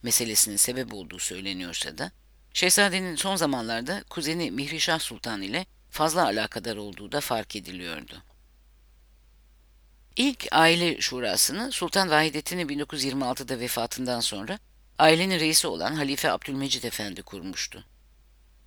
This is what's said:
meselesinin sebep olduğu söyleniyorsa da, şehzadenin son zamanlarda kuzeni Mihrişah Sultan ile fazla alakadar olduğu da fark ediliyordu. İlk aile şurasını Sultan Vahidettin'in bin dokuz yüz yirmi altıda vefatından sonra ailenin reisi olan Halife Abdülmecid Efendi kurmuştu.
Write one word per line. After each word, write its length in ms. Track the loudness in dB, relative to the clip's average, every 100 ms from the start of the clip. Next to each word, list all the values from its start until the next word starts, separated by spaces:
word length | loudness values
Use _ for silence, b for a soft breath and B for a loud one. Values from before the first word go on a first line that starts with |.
meselesinin 540 | 2 0 2 2 2 4
sebep 380 | 2 2 -4
olduğu 240 | -8 -12 -8
söyleniyorsa 800 | -6 -6 -6 -6 -6 -6 -6 -6
da, 140 | -8 _ _ _ _
şehzadenin 640 | 0 4 6 4 2 -2 -4
son 200 | -2 0
zamanlarda 680 | 2 0 -2 -4 -4 -8 -8
kuzeni 400 | -6 -4 -2 -2
Mihrişah 480 | -4 -6 -2 0 2
Sultan 440 | 0 -8 -8 -6
ile 240 | -4 -6 -6 _ _
fazla 340 | 0 2 4
alakadar 520 | 2 2 -2 -4 -6 -8
olduğu 360 | -8 -12 -6
da 80 | -4
fark 360 | -2 -2 -2 -8
ediliyordu. 640 | -10 -10 -8 -10 -12 -18 -20 _ _ _ _ _ _ _ _ _ _ _ _ _ _ _ _ _ -10 0
İlk 300 | 0 0 2
aile 500 | 6 8 6 2 0
şurasını 720 | -4 -2 -2 2 2 0 -4
Sultan 380 | -4 0 2 4
Vahidettin'in 580 | 6 4 0 -4 -4 -2
bin 100 | -2
dokuz 200 | -4 -2
yüz 60 |
yirmi 200 | -2 0
altıda 360 | -2 -2 -4 -4
vefatından 600 | -2 -2 -2 -2 -2 0
sonra 380 | -2 -4 -6 -8 _ _ _ 6
ailenin 420 | 6 8 4 2
reisi 260 | 4 4 2
olan 280 | -2 -2
Halife 360 | 0 -2 0 2
Abdülmecid 520 | 0 -2 -4 -2 -2
Efendi 400 | -4 -4 -6 -8
kurmuştu. 600 | -12 -12 -10 -8 -8 -10 -20 _ _ _ _ _ _ _